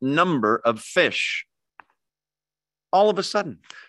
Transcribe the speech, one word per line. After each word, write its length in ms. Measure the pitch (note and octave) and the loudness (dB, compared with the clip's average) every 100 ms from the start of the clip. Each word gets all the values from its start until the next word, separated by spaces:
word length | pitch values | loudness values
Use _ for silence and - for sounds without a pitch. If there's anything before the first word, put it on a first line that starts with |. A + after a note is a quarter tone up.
number 580 | C3 D3+ F3+ C#3+ G#2+ A2+ | -2 0 2 2 0 0
of 160 | A#2 A2 | 0 -4
fish." 640 | - F3+ C#3 - - - - _ _ _ - _ _ _ _ _ _ _ _ _ - | -2 0 0 0 -6 -6 -12 _ _ _ -20 _ _ _ _ _ _ _ _ _ 0
All 200 | F#3 G#3+ | 4 4
of 80 | F#3+ | 2
a 40 | |
sudden, 380 | - G#3 F3+ F#2+ _ - | -2 -4 -4 -12 _ -20